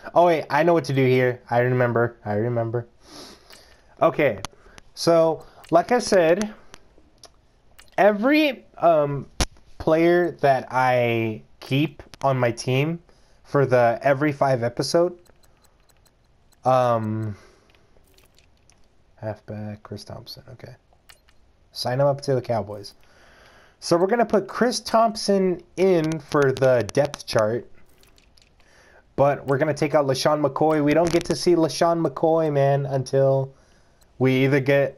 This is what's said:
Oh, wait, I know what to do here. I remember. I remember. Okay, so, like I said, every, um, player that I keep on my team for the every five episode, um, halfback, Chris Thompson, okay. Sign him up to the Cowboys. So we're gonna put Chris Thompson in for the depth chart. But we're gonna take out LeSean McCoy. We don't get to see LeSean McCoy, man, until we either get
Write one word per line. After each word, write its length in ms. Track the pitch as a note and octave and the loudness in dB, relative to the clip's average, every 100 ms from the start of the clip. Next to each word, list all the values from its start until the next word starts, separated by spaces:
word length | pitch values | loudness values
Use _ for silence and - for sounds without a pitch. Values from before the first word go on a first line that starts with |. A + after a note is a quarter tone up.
| - | -2
Oh, 120 | D#3+ F3 | 2 4
wait, 200 | D3+ - | 2 0
I 140 | C#3 | 0
know 100 | E3+ | 2
what 120 | E3+ | 2
to 100 | C3+ | 0
do 120 | C3+ C3 | 0 2
here. 360 | B2+ B2+ A#2+ - | 2 2 -2 -2
I 100 | A#2+ | 0
remember. 560 | B2 B2+ A#2+ A#2 A2+ - | 2 2 0 0 -2 -4
I 100 | G#2+ | -6
remember. 520 | G#2 A#2+ A#2 A2+ A#2 A#2 _ - - - - - - - _ _ - | -4 -2 -4 -4 -6 -8 _ -20 -20 -20 -20 -20 -20 -20 _ _ -2
Okay, 400 | D#3+ D#3+ C#3+ F#2+ - - - - - | -2 0 -2 -2 -10 -16 -20 -20 -20
so, 500 | - E3+ E3 D#3+ D#3 - - - | -4 2 2 2 -2 -10 -20 -2
like 220 | E3 F3 | 0 2
I 60 | B3 | -2
said, 540 | - F#3+ D#3+ F#3 G#3+ - - - - _ _ _ - _ _ _ _ - - - | 2 2 4 2 0 -8 -20 -20 -20 _ _ _ -20 _ _ _ _ -20 -8 2
every, 680 | G3 G3+ B3 D4+ D4 A3+ - - | 2 2 0 2 0 -4 -14 0
um, 480 | E3+ D#3 D3 C#3+ - - - - - - | 2 2 0 -4 -8 -8 -8 -10 -20 -6
player 540 | - D#3+ E3+ F3 E3+ C#3 | 0 2 4 2 0 0
that 260 | C#3+ C3 - | 0 0 -2
I 720 | B2 B2+ B2 A#2+ A#2 A2 G#2+ - _ | 0 2 2 2 0 -2 -6 -14 _
keep 420 | - C3+ D3 - - - | -4 -2 -2 -6 -20 -4
on 160 | C3+ C3 | -2 0
my 120 | A#2+ | -2
team 500 | A#2 - C3 D3+ E3 - _ _ _ | -2 -2 -2 -2 -6 -12 _ _ _
for 200 | - D3 | -4 0
the 340 | B2 B2 A#2 A#2 | 2 4 2 2
every 300 | C#3 C3+ D3+ | -2 0 -2
five 300 | C#3 C#3 B2+ | 0 -2 0
episode, 540 | A#2 - - E3+ F3 F3 _ _ _ _ _ _ _ _ _ _ _ _ _ _ | -4 -6 -2 0 0 -4 _ _ _ _ _ _ _ _ _ _ _ _ _ _
um, 720 | B2+ C3 B2 A#2 A2 A2 A2 G2+ - _ _ _ _ _ _ _ _ _ _ _ _ _ _ _ _ _ | 0 2 2 0 -2 -6 -8 -10 -18 _ _ _ _ _ _ _ _ _ _ _ _ _ _ _ _ _
halfback, 640 | A2 G2+ - G#2+ G#2+ G#2 | -12 -12 -12 -14 -12 -14
Chris 220 | - G#2 | -16 -16
Thompson, 380 | - - A#2 - - | -14 -18 -18 -20 -20
okay. 220 | B2 B2+ B2+ _ _ _ _ _ _ _ _ _ | -20 -20 -20 _ _ _ _ _ _ _ _ _
Sign 280 | - A#2+ B2+ | -10 -4 0
him 60 | C#3+ | 0
up 160 | C#3 | 0
to 120 | - | -2
the 80 | B2+ | -2
Cowboys. 520 | A#2+ A2+ G2+ G#2 G2 - _ _ - - - - _ _ | -2 -4 -6 -12 -18 -20 _ _ -20 -20 -20 -20 _ _
So 180 | - E3+ | -2 0
we're 100 | F#3+ | 2
gonna 180 | A#3+ | 0
put 240 | A3 G#3 - | 0 -2 -2
Chris 320 | - A#3+ A#3 | -2 -2 -2
Thompson 800 | - A3 A3+ G#3+ - G3 F#3 F3 - - | -2 0 0 -2 -2 0 0 -4 -8 -2
in 420 | F#3+ F3 D#3 D#3+ | 2 2 0 -6
for 320 | - D3+ C#3 | -2 0 0
the 380 | C3 C3 B2 G#2 | 2 2 2 0
depth 320 | - A2 - - | -2 -2 -6 -4
chart. 420 | A#2+ G#2+ A#2+ - - - _ _ _ _ _ _ _ _ _ _ _ _ | -2 0 -2 -8 -18 -20 _ _ _ _ _ _ _ _ _ _ _ _
But 320 | - C#3+ C3+ B2+ | 0 0 0 -2
we're 120 | C3+ | -2
gonna 160 | D#3 | -2
take 200 | C#3+ D#3 | -2 0
out 120 | D3+ C3+ | 2 2
LeSean 380 | C3 D#3 D3+ | 0 0 0
McCoy. 380 | C#3+ - D#3 D#3 | 0 0 0 2
We 120 | D3 | 2
don't 180 | D3 E3+ | 2 2
get 120 | F3 - | 0 -2
to 100 | D#3 | -2
see 180 | F#3 | 2
LeSean 500 | E3 D#3 - E3+ E3+ | 2 0 0 0 0
McCoy, 460 | D#3+ - D#3+ E3 D#3 | -2 -2 0 0 0
man, 360 | C#3+ C#3 C#3 C#3 | 0 2 0 -2
until 680 | C#3 C3 C3+ C3+ C3+ C3+ - _ _ _ _ _ - | -4 -2 0 2 0 -4 -12 _ _ _ _ _ -2
we 260 | C3 C3 | 0 2
either 140 | C3+ C#3+ | 2 0
get 380 | C3 C#3 C#3 | 2 0 0